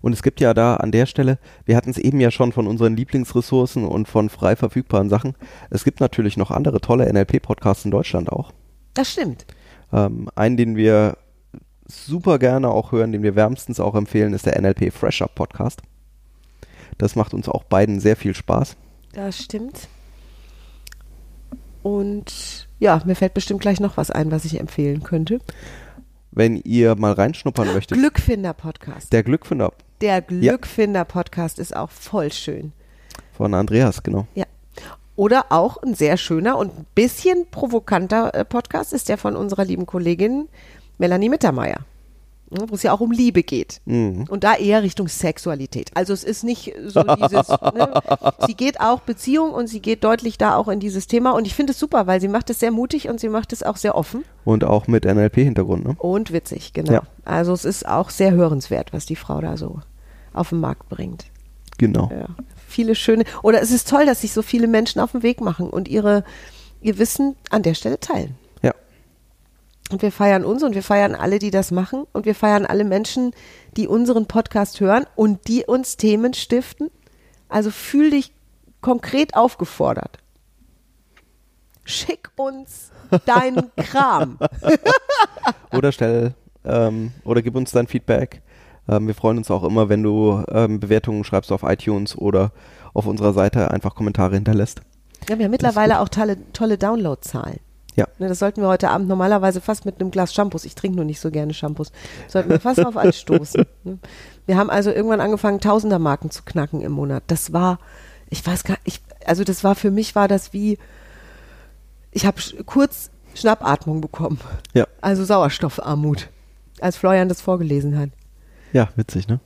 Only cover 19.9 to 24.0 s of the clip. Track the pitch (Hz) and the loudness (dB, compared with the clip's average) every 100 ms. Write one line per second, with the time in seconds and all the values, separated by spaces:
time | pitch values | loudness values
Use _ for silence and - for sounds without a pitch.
19.9 | - - - - - - - - - - | -20 -20 -20 -20 -20 -20 -20 -20 -20 -20
20.9 | - - - - - - 254 - - 202 | -20 -20 -20 -20 -20 -20 -20 -20 -10 -6
21.9 | 202 202 208 - - - - - - 208 | -4 -4 -6 -10 -16 -16 -16 -20 0 4
22.9 | 160 165 180 190 196 - 196 202 190 202 | 4 2 0 0 -2 -4 -2 0 0 -2
23.9 | - | -2